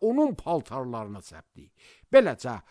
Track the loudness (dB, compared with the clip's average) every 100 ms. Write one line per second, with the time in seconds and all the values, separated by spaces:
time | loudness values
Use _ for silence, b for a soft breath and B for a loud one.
0 | -2 2 0 -2 -4 -4 -4 -8 -8 -8
1 | -10 -12 -18 -20 -20 -20 -20 _ b b
2 | b 6 6 2 -6 -10 -12